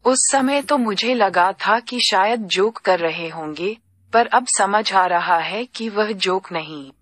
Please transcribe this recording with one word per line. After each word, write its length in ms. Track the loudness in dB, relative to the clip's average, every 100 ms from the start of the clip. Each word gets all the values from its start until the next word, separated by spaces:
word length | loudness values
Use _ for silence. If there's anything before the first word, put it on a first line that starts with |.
उस 140 | 2 2 2
समय 300 | 2 2 0
तो 160 | 0 0
मुझे 360 | 0 -2 -2
लगा 380 | 2 2 4 2
था 280 | 0 0 0
कि 200 | -2 -4
शायद 400 | 0 2 2 0
जोक 380 | -2 0 0 0
कर 200 | 0 0
रहे 300 | 0 -4 -10
होंगे, 480 | -8 -10 -6 -6 -8 _ _ _
पर 140 | 2 4
अब 200 | 0 0
समझ 460 | 0 2 2 2
आ 140 | 2 2
रहा 320 | 0 2 0
है 260 | 0 -6
कि 240 | -8 -8 -6
वह 240 | -2 -2
जोक 400 | -2 -2 -2 -4
नहीं। 400 | -8 -8 -14 -16 _